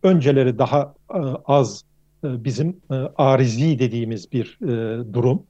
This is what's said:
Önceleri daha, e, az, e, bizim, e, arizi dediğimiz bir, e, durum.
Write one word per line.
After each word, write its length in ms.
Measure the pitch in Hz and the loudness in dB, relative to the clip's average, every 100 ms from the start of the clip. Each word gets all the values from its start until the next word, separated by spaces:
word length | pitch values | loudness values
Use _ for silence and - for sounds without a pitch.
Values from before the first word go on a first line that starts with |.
Önceleri 540 | 190 180 135 139 127 113 | 4 4 4 4 2 2
daha, 360 | 123 147 143 _ _ | 0 0 -2 _ _
e, 60 | - 139 135 - | -6 -4 -6 0
az, 380 | 143 117 101 _ _ _ _ | 2 2 -4 _ _ _ _
e, 200 | 151 123 | -8 -6
bizim, 340 | 113 113 160 180 _ | -6 -4 -4 -6 _
e, 40 | 135 131 - | -6 -6 0
arizi 640 | 135 135 131 113 156 135 | 2 4 2 0 0 0
dediğimiz 520 | 123 117 113 110 - | 0 -2 -6 -8 -6
bir, 260 | 123 113 - | -6 -6 -8
e, 520 | 185 117 113 113 113 | -6 -4 -4 -6 -6
durum. 300 | 120 120 147 - | 0 0 0 -4